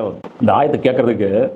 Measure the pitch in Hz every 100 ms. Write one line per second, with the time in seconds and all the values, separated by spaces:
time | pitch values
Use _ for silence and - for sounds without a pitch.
0 | 107 - - - 110 101 147 120 131 127
1 | 117 104 98 101 135